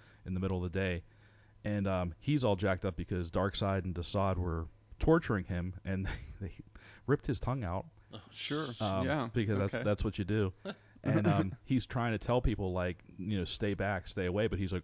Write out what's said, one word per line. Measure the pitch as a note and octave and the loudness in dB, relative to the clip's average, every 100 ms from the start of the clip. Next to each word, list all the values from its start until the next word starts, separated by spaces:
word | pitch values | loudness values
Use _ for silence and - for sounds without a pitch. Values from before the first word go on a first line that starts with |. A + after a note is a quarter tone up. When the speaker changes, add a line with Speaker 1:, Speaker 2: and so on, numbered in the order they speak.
| - - - | -20 -16 -6
Speaker 1:
in | |
the | F#2 | -2
middle | F#2+ F2+ | 0 0
of | F2+ | -2
the | F#2+ | 0
day. | F#2+ E2+ - - - - - - | 0 -2 -8 -20 -20 -20 -20 -8
And, | G#2 G#2 G2 | -2 0 2
um, | F#2 F2 - | 2 0 -2
he's | C#3 D3 | 0 2
all | A#2+ F#2+ | 2 2
jacked | G2+ F#2 G2 | 2 2 0
up | F2 | -4
because | F2+ F#2 E2 | -2 -2 0
Darkseid | G2 F#2+ - G2+ G2 | 0 0 0 0 0
and | F2+ F2 | -2 -4
Desaad | - G2+ F#2+ F2 | -2 0 2 0
were | F2 E2 D#2+ - - - | 0 -2 -4 -12 -18 0
torturing | D3 E3 - G2+ F2+ | 4 4 4 -2 0
him, | F2 F2 F2 | -4 -4 -6
and | F#2+ F#2+ F#2+ | -4 -2 -2
<laughs> | - - - | -6 -10 -10
they, | G2 | -10
they | - - - - - - | -10 -18 -20 -20 -10 0
ripped | C#3+ - | 0 0
his | A2+ | -2
tongue | A#2+ C3 | -2 -2
out. | F2 F2+ - - - | -2 -4 -6 -18 -18
Speaker 2:
Oh, | G#2+ - | -18 -16
Speaker 3:
Sure. | - - D3 C#3+ A2+ | -12 -4 -4 -4 -2
Speaker 1:
Um, | G#2 F#2+ C3 | 0 0 0
Speaker 3:
Yeah. | D3+ A#2 | 0 0
Speaker 1:
because | A#2+ G#2+ G2+ | 0 2 2
that's, | G2+ | 0
Speaker 3:
Okay. | A#2 | 0
Speaker 1:
that's | G#2 G2+ | 0 2
what | G#2+ - | 0 0
you | F2+ | 0
do. | G#2+ F#2+ - | 2 2 -2
Speaker 3:
<laughs> | - - - - | -12 -12 -16 -6
Speaker 1:
And, | - G#2+ G#2 | 2 4 6
um, | G2+ F#2+ - | 4 2 -4
he's | - C3 - | 0 0 0
trying | B2+ A#2 | -2 0
to | G#2+ | 0
tell | - B2 | 2 4
people, | B2+ G2+ F#2+ | 4 2 0
like, | F2+ F2+ F2 - - | 0 0 -4 -12 -8
you | F#2 G2+ | -2 0
know, | E2 | 0
"Stay | - G#2 | 0 -2
back, | G2 G2 F#2+ - | 0 0 -2 -4
stay | G#2 F2+ | -2 0
away," | G2 A2 | 2 0
but | F#2+ | 0
he's | F#2+ | 0
like, | F#2 | -2